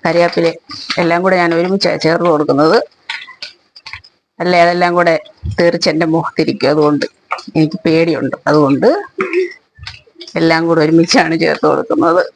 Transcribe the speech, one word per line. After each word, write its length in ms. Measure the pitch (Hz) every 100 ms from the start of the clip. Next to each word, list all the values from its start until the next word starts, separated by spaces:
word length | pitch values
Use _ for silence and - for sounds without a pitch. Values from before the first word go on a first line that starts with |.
കരിയാപ്പിലയും 540 | 170 170 175 - 165 160 _ - - -
എല്ലാം 180 | 170 170
കൂടെ 120 | 185 185
ഞാൻ 80 | 170 165
ഒരുമിച്ചാണ് 420 | 180 196 170 160 156
ചേർത്ത് 220 | 165 170
കൊടുക്കുന്നത്. 460 | 151 147 139 156 220 - _ - - - - - _ _ - - - _ _ _ -
അല്ലേ 180 | 175 180
അതെല്ലാം 300 | 170 175 175 175
കൂടെ 160 | 170 160 - _ - -
തെറിച്ച് 320 | 170 170 175
എൻ്റെ 120 | 156 160
മുഖത്തിരിക്കും. 560 | 160 160 - 151 135 135
അതുകൊണ്ട് 320 | 151 147 147 - _ _ - - 160
എനിക്ക് 240 | 156 - 165
പേടിയുണ്ട്. 500 | 160 165 151 135 - -
അതുകൊണ്ട് 380 | 151 143 139 226 381 403 - - 339 359 - _ - - - _ _ - 165
എല്ലാം 260 | 165 160 165
കൂടെ 120 | 160
ഒരുമിച്ചാണ് 500 | 151 165 175 - 160 160
ചേർത്ത് 240 | 160 151 156
കൊടുക്കുന്നത്. 520 | 143 - 302 330 175 -